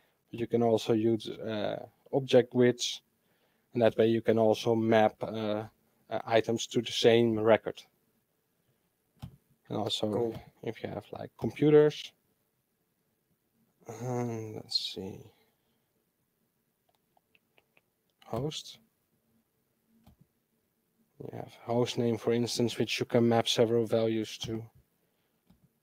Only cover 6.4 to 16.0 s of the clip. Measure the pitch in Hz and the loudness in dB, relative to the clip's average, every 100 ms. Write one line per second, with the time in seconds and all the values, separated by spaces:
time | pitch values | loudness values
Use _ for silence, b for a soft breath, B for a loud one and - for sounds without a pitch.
6.4 | 117 113 - 123 110 - 117 117 117 107 | 2 -4 -2 -4 -4 2 6 6 4 2
7.4 | 110 107 - - - _ _ _ _ _ | 4 4 2 -12 -20 _ _ _ _ _
8.4 | _ _ _ _ _ _ _ - - - | _ _ _ _ _ _ _ -20 -20 -20
9.4 | _ _ - 113 104 - 110 104 113 110 | _ _ -10 -6 -4 -4 -4 -2 -4 -6
10.4 | - - 117 - - 95 - - - - | -16 -12 -12 -8 -10 -10 -12 -14 -14 -8
11.4 | 113 - 147 151 151 - - _ _ _ | -6 0 6 6 6 0 -16 _ _ _
12.4 | _ _ _ _ _ _ _ _ _ _ | _ _ _ _ _ _ _ _ _ _
13.4 | _ _ _ _ - 110 127 123 120 113 | _ _ _ _ -18 -12 -6 -6 -4 -6
14.4 | 110 107 - - - 101 95 - - _ | -10 -12 -8 -8 -8 -10 -12 -12 -20 _
15.4 | _ _ _ _ _ _ | _ _ _ _ _ _